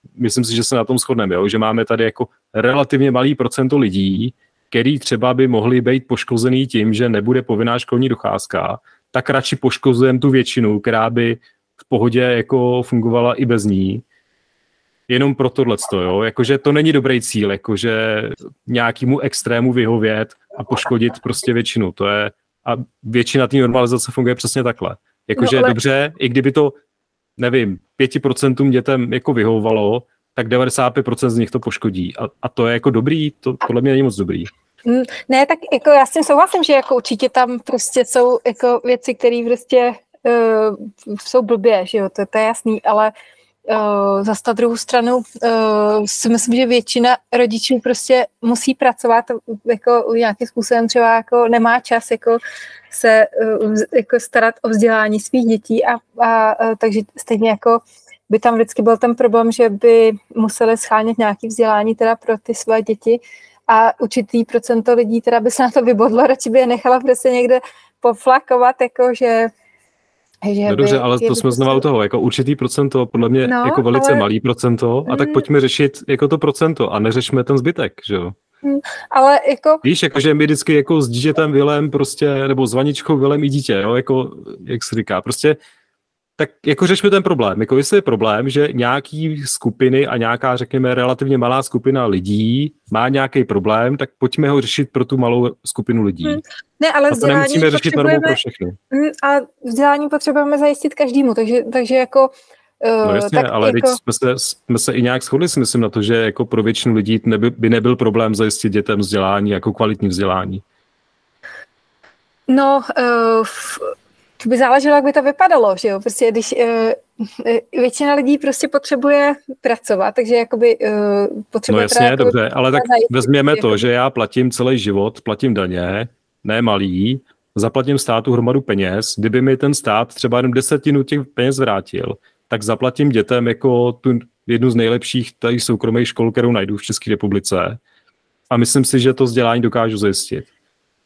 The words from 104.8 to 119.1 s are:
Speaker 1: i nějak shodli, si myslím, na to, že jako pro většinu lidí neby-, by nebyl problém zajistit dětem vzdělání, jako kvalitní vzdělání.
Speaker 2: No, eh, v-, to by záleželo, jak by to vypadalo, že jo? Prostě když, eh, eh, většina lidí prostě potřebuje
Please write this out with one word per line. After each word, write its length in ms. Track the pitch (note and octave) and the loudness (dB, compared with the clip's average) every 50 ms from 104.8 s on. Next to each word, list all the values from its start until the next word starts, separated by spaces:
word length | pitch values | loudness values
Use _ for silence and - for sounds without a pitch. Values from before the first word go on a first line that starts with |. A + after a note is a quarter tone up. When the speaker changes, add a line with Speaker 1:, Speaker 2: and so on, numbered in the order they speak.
| - - A#2+ | 0 -2 0
Speaker 1:
i 80 | B2+ | 0
nějak 220 | A#2+ B2 B2+ B2+ - | 0 0 0 -2 -2
shodli, 260 | - C#3 C3+ F3 F3 | -2 -2 -2 -2 0
si 100 | - C#3+ | 0 -2
myslím, 220 | A#2+ - - B2 | -2 0 0 0
na 80 | A2+ G2+ | -2 0
to, 120 | - A2+ | -2 -2
že 140 | G#2 G#2+ A#2 | 0 0 0
jako 300 | A2+ A2+ G#2+ - - B2 | 2 0 0 -2 -4 -4
pro 180 | - - G#2+ G#2 | -2 -2 0 0
většinu 320 | A2+ A2 - - B2+ A2+ | 0 -2 -2 -2 0 0
lidí 220 | A2 G2+ G#2 A2+ G#2+ - | 0 0 0 -2 -2 0
neby-, 240 | A#2 A2 G#2 A2 A#2+ A#2+ - | 0 0 0 0 -2 -2 -2
by 120 | A#2 A2+ | 0 0
nebyl 260 | A#2+ A#2 A2 A#2+ B2 | 2 2 2 0 0
problém 400 | A#2+ B2 A2+ G2+ A2+ A2+ G#2+ G#2+ | 2 0 0 0 0 0 0 0
zajistit 340 | G2+ A2+ G#2+ - - - G#2+ F#2+ | 0 0 -2 -2 -2 -4 -2 -2
dětem 260 | G#2+ G2+ - G#2+ G#2 | -2 -2 0 -2 -2
vzdělání, 500 | G2+ F2+ G#2 G2+ F#2+ F#2+ G2+ G2+ G2+ G#2 | -2 -2 -2 -2 0 0 0 0 0 -2
jako 240 | G2+ F#2 - A#2 G2 | -2 -2 -2 -4 -2
kvalitní 340 | - A#2 G#2+ G#2+ - - G2 | 0 -2 -2 0 -2 -2 -4
vzdělání. 540 | F2 F#2 G2+ F#2 F#2 F#2 F#2 F#2+ F#2+ G2 - _ _ _ _ _ _ _ _ _ _ _ _ _ _ _ - - - - - _ _ _ _ _ _ _ _ _ _ _ _ _ _ _ _ - | -2 -2 -2 -2 -2 -2 -4 -6 -8 -10 -12 _ _ _ _ _ _ _ _ _ _ _ _ _ _ _ -20 -20 -20 -20 -20 _ _ _ _ _ _ _ _ _ _ _ _ _ _ _ _ 0
Speaker 2:
No, 340 | B3+ C#4 C#4 C4+ C#4 C4+ - - - - | 2 2 4 4 2 2 0 -2 -4 -2
eh, 60 | A#3+ A#3+ A#3+ A#3 A3+ A3+ A3+ A3 A3 | 0 0 0 0 2 2 2 0 0
v-, 360 | - - - - - - - - - - - _ _ _ _ _ _ _ _ - | -2 -6 -12 -12 -12 -12 -10 -10 -12 -12 -14 _ _ _ _ _ _ _ _ -2
to 60 | A3 | -2
by 80 | B3+ A#3+ | 2 2
záleželo, 380 | C4+ B3 B3+ C#4 C#4 D4 D4 | 4 4 4 4 4 4 4
jak 80 | C#4+ C4 | 4 4
by 100 | C#4+ C#4 | 4 2
to 80 | D4+ C4 | 2 0
vypadalo, 520 | C#4 C#4+ - - F#4 F4 C4+ A3+ G3+ F#3+ F3+ | 0 2 2 4 4 6 4 4 2 2 0
že 100 | - A3 | -2 -4
jo? 120 | G3 G3 | -4 -2
Prostě 320 | G#3 A#3 - - B3+ A3+ | -4 -6 -2 0 0 0
když, 200 | G#3 A3+ A3 - - - | 0 0 -4 -4 -2 0
eh, 380 | A#3+ A#3 A#3 A3+ A3+ A3+ - - _ _ _ - A3 G3+ - - - | 0 0 0 0 0 0 -2 -4 _ _ _ -12 -12 -10 -10 -8 -4
eh, 140 | A#3 A#3 A3+ - _ | -2 -2 -2 -2 _
většina 420 | - B3+ B3 B3+ B3 - D4 C#4+ C#4+ | -2 0 0 0 0 -2 0 0 2
lidí 240 | C#4+ B3+ C4 D4 C#4+ | 2 2 2 0 0
prostě 300 | D4 C#4 C4 - - C#4+ | 0 -2 -2 -2 -4 -2
potřebuje 640 | - C#4 C#4 - D4+ B3 B3+ C#4+ | -2 -4 -2 -2 -4 0 2 2